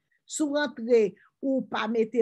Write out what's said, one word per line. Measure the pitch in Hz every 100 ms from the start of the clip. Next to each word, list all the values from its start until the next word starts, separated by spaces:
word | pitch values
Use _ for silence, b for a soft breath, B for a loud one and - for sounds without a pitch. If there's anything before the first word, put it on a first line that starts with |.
| _ _ _
Sou | - 302
rantre | 294 294 294 226 233 208 b b _
ou | 269 262 -
pa | 214 220
mete | 226 220 247